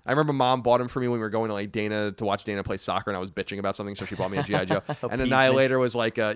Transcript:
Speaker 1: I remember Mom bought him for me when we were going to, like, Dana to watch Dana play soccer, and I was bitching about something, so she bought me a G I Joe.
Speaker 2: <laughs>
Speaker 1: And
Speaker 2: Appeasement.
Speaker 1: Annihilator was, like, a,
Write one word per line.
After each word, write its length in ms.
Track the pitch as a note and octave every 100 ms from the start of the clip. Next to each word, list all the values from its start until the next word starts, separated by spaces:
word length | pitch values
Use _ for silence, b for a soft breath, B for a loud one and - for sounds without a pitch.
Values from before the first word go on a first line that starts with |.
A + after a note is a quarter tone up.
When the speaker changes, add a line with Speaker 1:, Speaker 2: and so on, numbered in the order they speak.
Speaker 1:
I 60 | -
remember 240 | C#3+ D3+
Mom 300 | C3+ B2+ B2+
bought 180 | A#2 B2
him 60 | B2
for 120 | C#3
me 80 | B2
when 120 | A#2+
we 40 |
were 60 | G#2+
going 200 | A2 A2+
to, 40 |
like, 180 | G2+ G#2
Dana 400 | A2 G#2 G#2+ G#2
to 120 | - G#2
watch 180 | G2+
Dana 200 | G#2+ G2+
play 140 | F#2+ G2
soccer, 340 | - F#2 G#2
and 40 | F#2+
I 40 |
was 100 | F#2+
bitching 300 | G2 - G2+
about 160 | G2 -
something, 180 | G2+
so 100 | G2
she 120 | F#2+ G2
bought 160 | F#2
me 80 | F#2+
a 40 |
G 120 | G2 G2+
I 100 | F#2+
Joe. 160 | G2
Speaker 2:
<laughs> 40 | -
Speaker 1:
And 20 |
Speaker 2:
Appeasement. 320 | D3 B2 B2
Speaker 1:
Annihilator 560 | B2+ C3 C3 C3+ C3 C3
was, 160 | B2 A#2+
like, 220 | A2+ A#2
a, 160 | G#2+